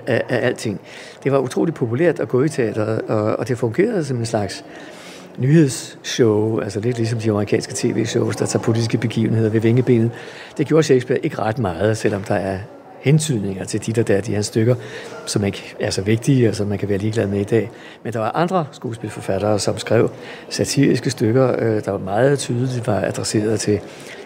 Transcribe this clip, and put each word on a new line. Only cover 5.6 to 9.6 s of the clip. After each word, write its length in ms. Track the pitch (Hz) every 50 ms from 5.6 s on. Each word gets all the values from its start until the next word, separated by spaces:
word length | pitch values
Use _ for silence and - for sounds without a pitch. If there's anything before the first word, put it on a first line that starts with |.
| 151 131 - - - - - - - - - - 123 110 104 104 107 110 113 -
altså 200 | - 101 - 104
lidt 180 | 107 123 123
ligesom 220 | 117 117 113 117 113
de 100 | 107 113
amerikanske 440 | 104 101 104 - 113 110 - - 117
T 220 | - - - -
V-shows, 400 | 117 120 117 - 117 113 110 110
der 100 | - 120
tager 180 | - - 113 -
politiske 340 | 123 113 117 113 113 -
begivenheder 520 | 117 - 110 - 117 110 - 110 110 110 107
ved 100 | 110
vingebenet. 520 | 113